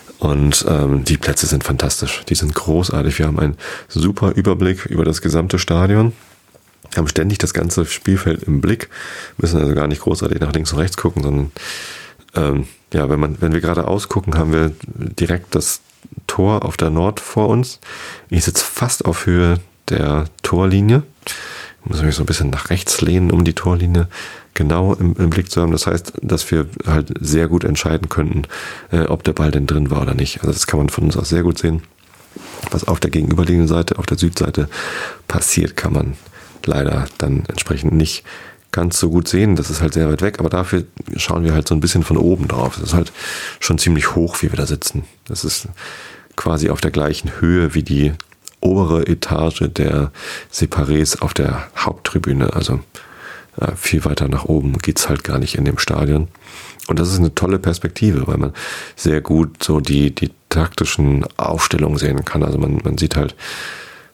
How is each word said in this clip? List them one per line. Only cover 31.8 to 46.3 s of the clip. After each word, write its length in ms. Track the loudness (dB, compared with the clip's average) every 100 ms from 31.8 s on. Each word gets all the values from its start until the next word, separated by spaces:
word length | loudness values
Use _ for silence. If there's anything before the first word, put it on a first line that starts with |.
| -4 _ _ -20 -20 -20 -18 -14 -6
Was 160 | -4 0
auf 120 | 0
der 120 | 0
gegenüberliegenden 560 | 0 2 2 4 4 4
Seite, 300 | 4 0 -2
auf 80 | -2
der 120 | 0
Südseite 520 | 0 0 -2 0 -2 -4 -10 -8 -10 -12 -4
passiert, 500 | -2 0 0 0 -2
kann 160 | -2
man 200 | 0 -2 -6 -14 -20 -20 -8 -4
leider 420 | 0 0 -2 -4 -4
dann 280 | -2 0 -2
entsprechend 460 | -6 -4 -2 2
nicht 300 | 2 2 -2 -12 -20 -20 -20 _
ganz 280 | -2 -2 0
so 100 | 2
gut 180 | 2 2
sehen. 280 | 2 4 2
Das 140 | 0
ist 100 | -2
halt 120 | 0
sehr 160 | 2 2
weit 100 | 2
weg, 180 | 0 0
aber 100 | -2
dafür 340 | 0 0 -2 -4 -10 -10 -6
schauen 280 | -2 0
wir 100 | 2
halt 140 | 2 2
so 60 |
ein 60 | 2
bisschen 240 | 2 2
von 140 | 2 4
oben 300 | 4 2 0
drauf. 280 | -2 -4 -4
Das 140 | 0
ist 40 |
halt 180 | 0 0 -6 -12 -10 -10 -6
schon 200 | -2 0
ziemlich 360 | 2 2 2 0
hoch, 260 | 0 0
wie 100 | -2
wir 60 | -2
da 100 | -2
sitzen. 380 | -4 -4 -6 -8 _ -12
Das 180 | -6
ist 260 | -4 -6 -8 -14 -16 -16 -18 -20 -16